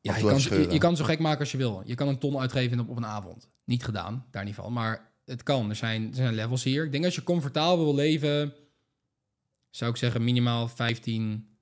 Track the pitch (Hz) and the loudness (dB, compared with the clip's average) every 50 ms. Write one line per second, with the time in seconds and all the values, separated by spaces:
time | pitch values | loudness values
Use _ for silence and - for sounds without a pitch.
0 | _ - - - 110 107 101 - 131 - 104 - 151 - - 151 170 170 175 147 | _ -2 -2 2 4 4 6 4 4 4 4 4 4 4 4 4 4 4 4 4
1 | 151 - 160 156 160 156 151 - 147 135 - 131 135 117 202 92 95 - 120 120 | 2 0 2 2 2 0 2 0 -2 -4 -2 -2 0 0 -2 -4 -6 -8 -4 -2
2 | 147 143 135 127 - 143 143 135 131 127 - 139 127 120 123 120 120 110 123 117 | 0 0 0 0 0 -2 -2 0 -2 0 0 0 0 2 0 0 -2 -2 -4 -6
3 | 117 107 107 107 101 90 87 - - _ _ _ _ - 120 120 120 123 110 101 | -6 -6 -6 -8 -8 -10 -16 -18 -20 _ _ _ _ -2 -2 0 0 -2 -4 -4
4 | 85 92 110 131 131 - - 101 98 101 101 - 95 107 120 120 113 110 113 - | -4 -4 -6 -8 -10 -10 -10 -8 -8 -8 -8 -10 -8 -6 -4 -2 -2 -2 -4 -4
5 | - _ _ _ _ - 127 123 - - 143 131 107 104 107 - - 117 110 110 | -8 _ _ _ _ -12 -12 -10 -2 0 0 0 0 -2 -4 -4 -2 -2 -2 -2
6 | 110 110 113 127 131 123 113 110 107 113 123 127 - 135 131 143 160 156 135 139 | -4 -4 -2 0 0 0 0 0 -2 -2 -2 -2 0 0 0 0 -2 -2 -2 0
7 | 165 180 180 - - - 175 175 139 139 127 151 156 170 185 170 160 151 143 139 | 0 0 -2 -2 -2 0 0 0 0 -2 -2 0 2 4 4 4 4 4 4 4
8 | 143 156 156 156 139 147 147 147 147 143 139 - - _ _ _ _ _ _ _ | 4 4 2 2 2 2 2 2 0 -2 -4 -12 -20 _ _ _ _ _ _ _
9 | _ _ _ _ _ _ _ _ _ _ _ _ _ _ _ - - 117 117 - | _ _ _ _ _ _ _ _ _ _ _ _ _ _ _ -4 -2 -2 -2 0
10 | - 120 117 120 113 120 123 123 120 123 120 117 117 113 117 - 120 117 117 117 | 0 0 0 2 0 2 2 4 2 2 2 0 -2 -4 -4 -2 -2 -2 -2 -2
11 | - - 113 110 110 107 107 107 107 - _ _ | -4 -4 -4 -2 -2 -2 -4 -6 -8 -12 _ _